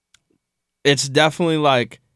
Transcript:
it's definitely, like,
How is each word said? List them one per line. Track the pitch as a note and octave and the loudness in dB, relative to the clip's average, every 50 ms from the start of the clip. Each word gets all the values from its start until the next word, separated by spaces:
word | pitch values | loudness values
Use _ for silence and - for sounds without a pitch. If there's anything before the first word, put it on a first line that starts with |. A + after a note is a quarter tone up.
| _ _ _ _ _ _ _ _ _ _ _ _ _ _ _ _ - | _ _ _ _ _ _ _ _ _ _ _ _ _ _ _ _ 0
it's | C#3+ C#3+ C3+ C3+ C#3 | 0 0 0 -2 -2
definitely, | C3 D3+ D#3 D#3+ - - F3 E3 D#3+ | 0 2 2 0 0 -2 -2 -2 -2
like, | D#3 D3 C#3+ C3+ B2 A#2 G2+ - - _ _ _ | 0 0 2 0 0 -2 -4 -10 -20 _ _ _